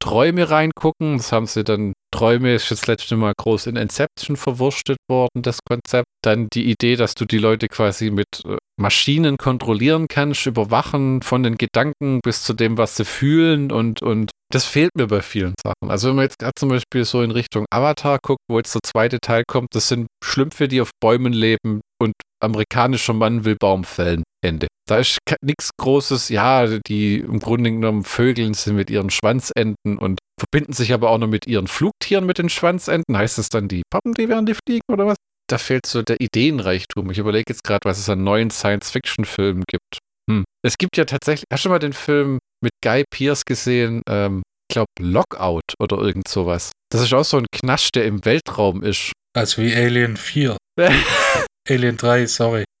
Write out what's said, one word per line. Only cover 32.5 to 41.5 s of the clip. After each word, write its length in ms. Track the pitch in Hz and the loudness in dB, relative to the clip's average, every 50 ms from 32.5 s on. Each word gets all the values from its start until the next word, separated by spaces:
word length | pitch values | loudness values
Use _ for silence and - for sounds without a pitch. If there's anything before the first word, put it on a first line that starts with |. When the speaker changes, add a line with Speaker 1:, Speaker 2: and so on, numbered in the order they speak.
| - - - 170 180 180 - - - 165 165 - 123 98 | -2 0 0 0 0 0 -2 -2 -2 -2 0 0 0 0
Speaker 1:
Heißt 200 | 104 110 - - | 0 0 0 -2
es 100 | 107 - | -4 -2
dann, 180 | - 113 101 | -2 -2 -2
die 160 | 98 98 87 87 - | -2 -4 -4 -6 -4
poppen 240 | - 190 - 240 233 | -4 -4 -2 -2 -2
die, 140 | - 226 226 | -2 0 0
während 200 | 220 226 220 220 | 0 0 2 0
die 60 | 214 | 0
fliegen 300 | - - - 240 233 - - 240 | -2 -2 -2 -2 -2 0 -2 0
oder 160 | 196 196 208 | 0 2 2
was? 80 | 202 - - _ _ _ _ - | 0 -2 -4 _ _ _ _ -6
Da 100 | 123 123 | -4 -4
fehlt 280 | - - 131 127 - | -2 0 -2 -2 0
so 160 | - - 120 110 | -2 -4 -4 0
der 180 | - 117 - | 0 -2 -2
Ideenreichtum. 920 | 127 107 - 107 123 156 156 127 95 92 92 95 - - - 104 101 92 | -2 -2 0 2 2 2 2 2 0 0 0 -2 -2 -6 -6 -6 -6 -4
Ich 80 | 92 101 | -4 -2
überlege 280 | 104 107 104 110 113 - | -2 0 0 0 0 -2
jetzt 160 | 110 - - | -6 -8 -2
grad, 200 | - 104 101 - | -2 -2 0 0
was 140 | 101 92 95 | 0 -2 -2
es 100 | 101 107 | -2 -2
an 140 | 101 92 95 | -2 0 2
neuen 280 | 98 101 110 117 113 | 2 2 2 2 0
Science-Fiction-Filmen 1160 | - - - 104 104 101 - - - 127 - - - - 104 - - - 98 98 92 90 92 | -2 -2 0 0 0 0 -2 -4 -6 -4 -4 -4 -4 -4 -4 -4 -2 -2 0 0 0 -2 -4
gibt. 320 | - - - - _ - - - _ _ _ _ - | -4 -4 -6 -6 _ -16 -18 -18 _ _ _ _ 0
Hm. 140 | 107 104 98 - _ _ - | 0 0 0 -2 _ _ -4
Es 160 | 120 - - | -4 -4 -4
gibt 180 | - 180 - | -6 -4 -2
ja 80 | - 156 | 0 0
tatsächlich, 420 | - 139 139 - - 151 143 - - | 0 -2 -2 -2 -2 -2 -2 -4 -6